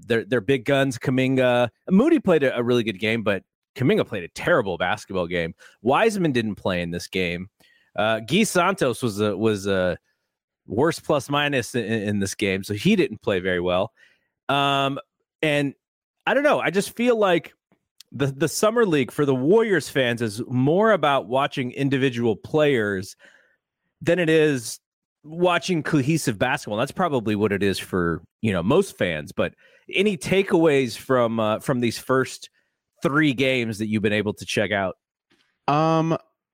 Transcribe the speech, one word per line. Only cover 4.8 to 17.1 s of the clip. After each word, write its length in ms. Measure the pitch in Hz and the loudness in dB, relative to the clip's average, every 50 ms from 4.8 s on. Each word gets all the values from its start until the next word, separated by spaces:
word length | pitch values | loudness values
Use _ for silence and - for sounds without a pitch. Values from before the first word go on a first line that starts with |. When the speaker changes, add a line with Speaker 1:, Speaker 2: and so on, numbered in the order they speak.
| 90 90 104 - - - 98 92 87 | -2 -2 -2 -4 -6 -6 -4 -4 -4
Speaker 1:
game. 280 | 85 90 87 82 82 90 _ - - _ _ | -2 -2 -4 -4 -4 -8 _ -20 -20 _ _
Wiseman 500 | 98 113 139 165 220 233 208 202 175 156 | 0 0 2 4 2 2 2 0 0 0
didn't 240 | 127 123 110 107 95 | 0 0 -2 -2 -6
play 260 | - - 104 92 87 | -4 -4 -2 -2 -2
in 80 | 87 85 | -4 -4
this 160 | 85 87 - | -6 -8 -8
game. 440 | - - 95 90 85 87 87 90 - _ _ _ _ _ _ _ _ - | -6 -4 -4 -2 -2 -4 -6 -10 -14 _ _ _ _ _ _ _ _ -4
Uh, 220 | - 104 110 113 110 | -2 0 0 -2 -2
Guy 220 | 113 107 151 208 | -2 0 0 0
Santos 600 | 220 - - 180 175 185 196 - 156 131 113 - | 2 2 0 0 0 0 0 0 0 -2 0 -2
was 180 | - 117 95 101 | -4 -4 -2 0
a, 160 | 107 107 98 | -2 -2 0
was 300 | 90 110 110 107 98 95 101 | 0 0 0 0 0 -2 -2
a 280 | 98 92 90 90 82 - _ _ _ _ _ _ _ _ _ _ _ _ _ | 0 0 0 0 -2 -4 _ _ _ _ _ _ _ _ _ _ _ _ _
worst 380 | - 87 113 147 170 156 - - | -6 -2 0 0 0 0 -2 -2
plus 240 | - 160 139 - - | -2 -2 -2 -2 -2
minus 460 | 143 143 147 143 143 127 110 - - | 0 0 0 0 0 -2 -2 -2 -4
in, 100 | 120 107 | -4 -2
in 340 | 101 113 117 101 107 104 101 | -2 -2 -2 -2 -2 -2 -2
this 140 | 98 95 - | -2 -4 -4
game, 300 | - 107 98 95 98 98 | -2 -2 -2 0 -2 -4
so 80 | - | -6
he 240 | 104 104 - 185 226 | -6 -2 2 2 2
didn't 240 | 185 151 - 107 - | 2 2 0 -4 -6
play 180 | - 113 101 90 | -4 -2 -2 0
very 220 | 90 95 90 87 | 0 -2 -2 0
well. 320 | 87 90 87 92 101 - _ _ _ _ _ _ _ _ _ _ _ - | 0 0 0 0 -2 -4 _ _ _ _ _ _ _ _ _ _ _ -2
Um, 500 | 139 143 139 139 139 139 139 139 139 131 - _ _ _ _ _ _ _ | -2 0 0 0 0 0 -2 -2 -4 -8 -12 _ _ _ _ _ _ _
and 320 | 160 156 147 147 143 139 - _ _ _ _ _ _ _ _ _ _ | -2 0 0 0 0 -2 -4 _ _ _ _ _ _ _ _ _ _
I 60 | 165 | -2
don't 100 | 220 269 | 0 2
know. 180 | 285 294 214 131 | 2 2 2 2
I 100 | 117 156 | 0 0
just 260 | 165 202 190 - - | 0 -2 -2 -2 -4
feel 200 | - 233 247 | 0 0 2